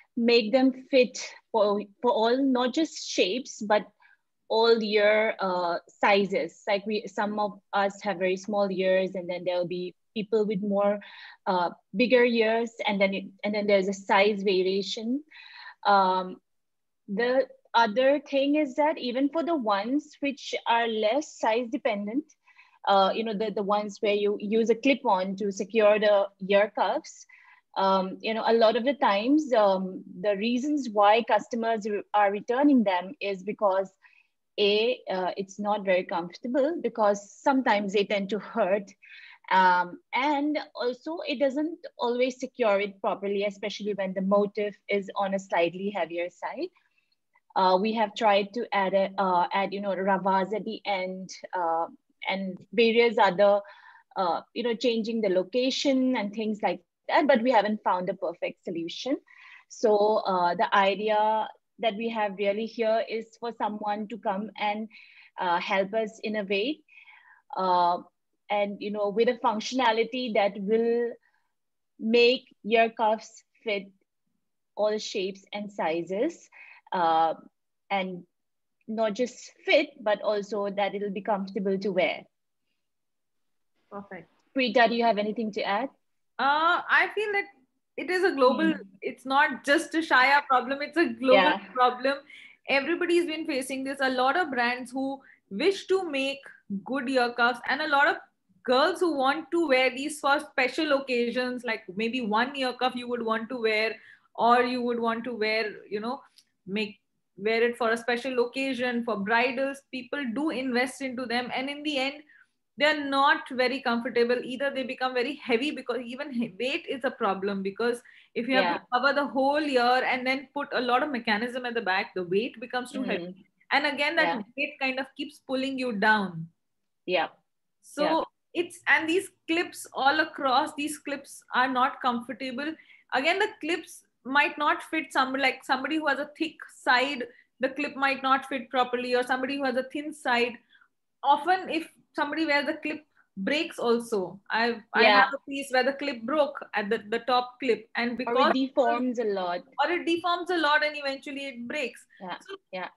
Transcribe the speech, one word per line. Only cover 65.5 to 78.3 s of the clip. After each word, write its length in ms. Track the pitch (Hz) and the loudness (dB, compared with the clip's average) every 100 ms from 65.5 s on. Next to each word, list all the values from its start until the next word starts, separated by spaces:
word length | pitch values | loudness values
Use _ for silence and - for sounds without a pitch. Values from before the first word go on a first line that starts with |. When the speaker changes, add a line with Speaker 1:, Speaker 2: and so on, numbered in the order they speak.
| 175 | -2
Speaker 1:
help 360 | 185 196 196 | 0 -2 0
us 260 | 220 220 - | -2 -4 -6
innovate, 600 | - 214 196 202 226 311 _ - - - _ - _ - | -6 -6 -2 -2 -2 -6 _ -20 -20 -20 _ -20 _ -4
uh, 420 | 185 180 175 175 - _ _ _ _ | 0 4 2 0 -6 _ _ _ _
and, 260 | 208 202 202 | -2 -2 -4
you 100 | 196 | -8
know, 180 | 208 208 | -2 -2
with 200 | 196 233 | 2 0
a 60 | 240 | 2
functionality 960 | 247 214 - 254 240 220 226 254 254 | -2 -2 -4 0 2 2 -2 -2 -2
that 180 | 214 202 202 | 0 0 0
will 560 | 196 226 233 233 240 247 _ _ _ _ _ _ _ _ | 0 2 2 0 -2 -6 _ _ _ _ _ _ _ _
make 460 | 220 233 240 254 - _ | 2 6 6 4 -4 _
ear 240 | 202 226 226 | 0 2 2
cuffs 520 | 226 220 214 - - _ _ | 2 0 0 -4 -20 _ _
fit 260 | 233 202 196 _ _ _ _ _ _ _ _ - | -6 -6 -6 _ _ _ _ _ _ _ _ -2
all 200 | 214 214 | -2 -2
shapes 460 | - 226 190 190 _ | -4 -6 -6 -8 _
and 180 | 208 208 | -12 -12
sizes, 760 | - 180 165 165 190 294 339 - - - - _ | -6 -2 -2 -4 -2 -2 -4 -20 -20 -20 -20 _
uh, 420 | 190 165 160 165 156 - _ _ _ _ | 0 2 4 2 0 -10 _ _ _ _
and 340 | 196 190 180 - | -4 -4 -8 -14